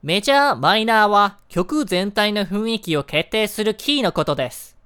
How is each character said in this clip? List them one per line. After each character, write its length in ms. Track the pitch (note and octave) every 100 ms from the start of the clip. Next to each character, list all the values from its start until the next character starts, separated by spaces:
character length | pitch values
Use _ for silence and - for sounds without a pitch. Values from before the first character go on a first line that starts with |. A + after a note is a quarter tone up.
メ 180 | C#3+ F#3
ジ 100 | G#3
ャ 200 | C#4 C#4+
ー、 60 | -
マ 200 | D3+ G#3
イ 80 |
ナ 220 | A3 A3 G#3
ー 20 |
は 300 | G#3 G3+ - _
曲 380 | E3+ F#3 D4+ A#3+
全 260 | F3+ G3
体 220 | G3+ G#3
の 100 | G#3
雰 240 | G3 G3+ A3
囲 100 | A3+
気 180 | F3+ D3+
を 40 |
決 280 | - D3+ -
定 180 | A3 G#3
す 160 | -
る 100 | G#3+
キ 260 | G#3+ - C#4+
ー 20 |
の 100 | G#3+
こ 140 | E3 D#3
と 80 |
で 160 | C#3 B2
す。 260 | - - _